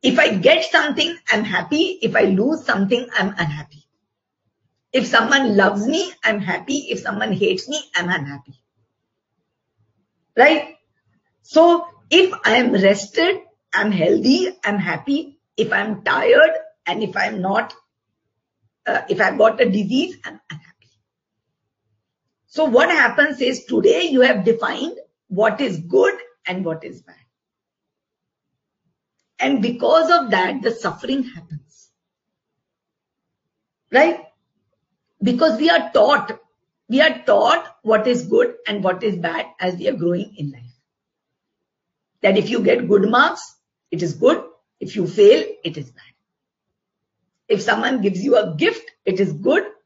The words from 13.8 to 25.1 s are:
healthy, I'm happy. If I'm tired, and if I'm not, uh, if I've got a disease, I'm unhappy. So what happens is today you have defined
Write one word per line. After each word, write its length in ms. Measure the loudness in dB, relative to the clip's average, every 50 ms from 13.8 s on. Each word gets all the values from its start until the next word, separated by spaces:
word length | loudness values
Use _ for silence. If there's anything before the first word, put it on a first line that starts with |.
| -2 -2
healthy, 680 | 0 0 2 2 2 2 2 2 2 2 0 -4 -6 _ -6
I'm 140 | -4 -4 -2
happy. 640 | -2 -4 -4 -6 -4 -4 -4 -4 -4 -8 _ _ _ _ _
If 160 | -4 -2 -2 -2
I'm 320 | -4 -4 -4 -6 -6 -4
tired, 480 | -4 -2 0 2 4 6 6 6 4 2 -2 -10 -14 _ _ _
and 160 | -8 -6 -4 -6
if 140 | -6 -4
I'm 260 | -4 -6 -4 -4 -6 -4
not, 320 | -2 -2 -2 -4 -6 -12 _ _ _ _ _ _ _ _ _ _ _ _ _ _ _ _ _ _ _ _ _ _
uh, 140 | -6 -6 -6 -4 -4
if 120 | -2 0
I've 160 | 0 -2 -2
got 240 | -4 -8 -10 -2 -2
a 80 | -2 0
disease, 480 | 0 -2 -2 -2 -2 -4 -4 -4 -8 -16 -18
I'm 160 | -20 -20 -20 _ _
unhappy. 420 | -20 -20 _ _ _ _ _ _ _ _ _ _ _ _ _ _ _ _ _ _ _ _ _ _ _ _ _ _ _ _ _ _ _ _ _ _ _ _ _
So 200 | _ _ -2 -2
what 220 | 2 4 4 4 4
happens 520 | 2 2 2 2 2 2 0 0 0 -2
is 240 | -4 -4 -4 -6 -8
today 400 | -4 -2 2 4 4 4 4 0
you 160 | 0 2 4
have 240 | 4 4 4 2 2
defined 520 | 0 0 0 -2 -6 -6 -6 -8 -8 -10 -14 -20 _